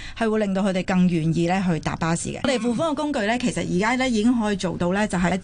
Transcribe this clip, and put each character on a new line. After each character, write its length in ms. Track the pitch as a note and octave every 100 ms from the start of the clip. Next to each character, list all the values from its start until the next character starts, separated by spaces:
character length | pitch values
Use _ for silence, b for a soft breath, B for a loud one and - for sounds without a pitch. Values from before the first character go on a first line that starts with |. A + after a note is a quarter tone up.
| B B
係 100 | A3+
會 100 | G#3+
令 140 | G3+
到 80 | F#3+
佢 100 | G3
哋 140 | F#3
更 240 | F3 F#3 F3+
願 260 | E3+ D#3+
意 120 | D#3+ E3+
呢 180 | F#3+ F3+
去 140 | D#3
搭 160 | - -
巴 180 | E3
士 140 | E3+ -
嘅。 120 | C#3
我 80 | -
哋 100 | A#3+
付 140 | A#3+
款 160 | A3+ D#4+
嘅 40 |
工 160 | D4 D4+
具 100 | C#4+
呢， 180 | G3+ B3
其 120 | B3
實 260 | F3+ E3+ F3+
而 20 |
家 180 | A3 B3+
呢 100 | C4
已 160 | A3
經 160 | A3+ A#3+
可 140 | G#3+
以 40 | G3
做 200 | F3+ E3
到 160 | F3
呢， 160 | G3 G#3+
就 80 | F3+
係 240 | F3+ F#3